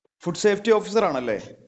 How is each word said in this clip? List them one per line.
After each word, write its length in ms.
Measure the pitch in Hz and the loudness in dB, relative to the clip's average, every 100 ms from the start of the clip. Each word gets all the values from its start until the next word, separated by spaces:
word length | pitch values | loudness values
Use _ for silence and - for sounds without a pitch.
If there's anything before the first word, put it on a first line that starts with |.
| _ _ | _ _
ഫുഡ് 120 | 175 - | -8 0
സേഫ്റ്റി 340 | 208 202 220 | 0 2 2
ഓഫീസർ 340 | 214 185 214 | 2 2 0
ആണല്ലേ? 360 | 185 131 120 98 - - | 0 0 -4 -6 -8 -20